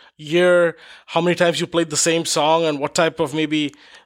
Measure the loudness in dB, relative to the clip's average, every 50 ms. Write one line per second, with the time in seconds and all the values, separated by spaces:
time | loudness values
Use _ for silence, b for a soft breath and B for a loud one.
0 | b b b -16 -8 -2 0 2 4 4 4 4 2 0 -2 B B B B B
1 | B B -2 0 2 2 2 2 2 0 0 -2 -4 -4 -2 -2 -2 -2 -2 -2
2 | -2 0 0 -2 -2 -2 -2 0 2 2 2 2 0 -2 -2 -4 -6 -4 0 0
3 | 0 0 0 -4 -6 -4 -4 -4 -4 -2 -2 -4 -4 -6 -8 B B B B B
4 | B